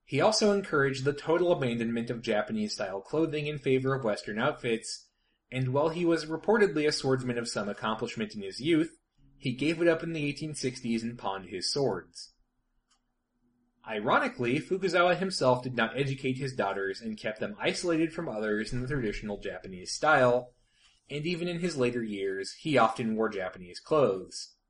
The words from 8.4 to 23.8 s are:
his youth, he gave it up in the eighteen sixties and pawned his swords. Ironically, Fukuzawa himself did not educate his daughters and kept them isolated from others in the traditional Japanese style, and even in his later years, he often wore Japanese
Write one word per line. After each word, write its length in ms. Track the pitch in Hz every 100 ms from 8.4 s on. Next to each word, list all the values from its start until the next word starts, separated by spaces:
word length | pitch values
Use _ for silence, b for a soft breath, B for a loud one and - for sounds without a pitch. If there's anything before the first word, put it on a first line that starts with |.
his 180 | 98 101
youth, 380 | 151 156 165 - _ _ _ _
he 140 | 135
gave 280 | 123 147 170
it 80 | 170
up 140 | 165
in 100 | 165
the 140 | 160 143
eighteen 280 | 143 156
sixties 480 | 143 127 127 120 113
and 140 | 117 120
pawned 300 | 104 98 92
his 260 | 95 -
swords. 600 | 143 127 90 - - - _ _ _ _ _ _ _ _ _ _ _ _ _ _ _ 113
Ironically, 720 | 107 120 262 277 - 120 147
Fukuzawa 560 | - 190 185 175 180 170
himself 460 | 190 - 131 123
did 120 | 131
not 240 | 117 110 131
educate 380 | 139 135 135 127
his 180 | 139
daughters 460 | 127 98 98 95 -
and 160 | 113 107
kept 240 | - -
them 160 | - -
isolated 540 | 165 185 175 160 160
from 160 | 175 160
others 460 | 107 107 107 110
in 80 | 123
the 60 | 127
traditional 500 | 143 107 - 104 101
Japanese 540 | 98 90 98 92 92
style, 600 | - 151 143 123 123 127 _ b b b b -
and 180 | 147 160
even 220 | 170 175
in 120 | 170
his 160 | 175 143
later 260 | 123 120
years, 500 | 110 98 98 95 98 -
he 160 | 160 131
often 400 | 110 - 113 110
wore 140 | 110
Japanese 500 | 98 92 92 87 -